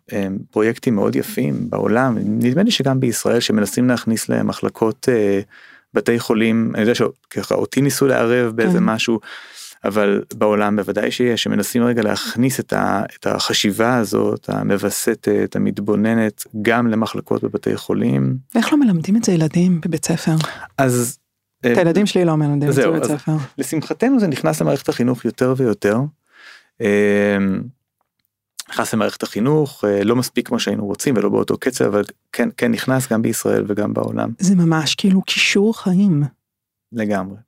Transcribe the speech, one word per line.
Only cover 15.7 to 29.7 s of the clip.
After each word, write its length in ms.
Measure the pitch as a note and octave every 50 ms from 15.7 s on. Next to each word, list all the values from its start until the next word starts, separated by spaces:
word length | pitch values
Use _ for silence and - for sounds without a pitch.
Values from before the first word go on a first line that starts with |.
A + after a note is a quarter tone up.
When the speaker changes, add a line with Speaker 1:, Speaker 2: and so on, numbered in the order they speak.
| G2 G2+ G#2 G#2+ G#2 G2+ G#2 A2 A2+ A2+ A2 G#2+ - - - - - G#2+
Speaker 1:
גם 260 | G#2 A2+ A2+ A#2+ A#2+ A#2
למחלקות 560 | G#2+ A2 A2 G#2 - G2+ - - A2+ G#2+ -
בבתי 340 | G#2+ G#2+ G2+ - A2 G#2+ G2+
חולים. 600 | - - G2 G2+ A2+ B2 C3 C3+ C3+ C3 C3 C3 - - -
Speaker 2:
איך 180 | A#3 A3+ - D#4+
לא 60 | D4
מלמדים 360 | C#4+ A3+ F#3 E3 D3+ F#3 G3+
את 80 | A#3 A3+
זה 80 | G#3+
ילדים 500 | F#3 E3 D#3+ D#3 - F3 F3 F#3 F3+ E3
בבית 240 | - F3+ D#3+ D3+ -
ספר? 300 | - E3 D#3 - F3 D#3+ D#3+ D3+ - - - - - _ -
Speaker 1:
אז, 400 | C#3 B2+ B2 B2 A#2+ A#2+ - - _ _ _ _ _ _ _ _
Speaker 2:
את 60 | -
Speaker 1:
אה, 120 | B2 A#2+ F#3+
Speaker 2:
הילדים 280 | F3 E3 E3 F#3+ G#3
שלי 200 | G3 - F#3+ F3+
לא 100 | E3+ D#3
מלמדים 340 | D3+ D3+ C#3+ D3 C#3+ C#3+ C#3+
את 40 | C#3+
זה 80 | C#3
Speaker 1:
זהו, 120 | A#2+ - E3
Speaker 2:
בבית 100 | D#3 C3
Speaker 1:
אז 60 | A2+
Speaker 2:
ספר. 220 | D3+ C#3+ - - D#3 D#3 C3+ - - -
Speaker 1:
לשמחתנו 640 | C3+ - D#3+ D#3+ - - D#3+ - A3 B3+ C#4 B3
זה 80 | G#3 F3
נכנס 340 | - - - D#3 D#3 D#3
למערכת 280 | D3+ D3+ C#3+ C#3 - -
החינוך 360 | D3+ - A#2+ B2 B2+ - -
יותר 280 | A#2 - - B2+ B2+ C3 B2+
ויותר. 420 | C3+ A#2 G#2 - - G2+ G#2 A#2 C#3 D3+ - _ _ _ _ - - - - - _ _ _ -
אה, 560 | A#2 G#2 G2+ G2+ G#2 G#2 G2+ G#2 G2+ G#2 G2+ G2 G2 F#2+ F#2+ F#2+ G#2+ B2 - _ _ _ _ _ _ _ _ _ _ _ _ _ _ _ _ - - -
נכנס 240 | - - A2+ - -
למערכת 300 | A2 G#2 G#2 - - -
החינוך, 600 | G#2+ - G2+ G#2+ C3+ D3+ D#3 D3 C3+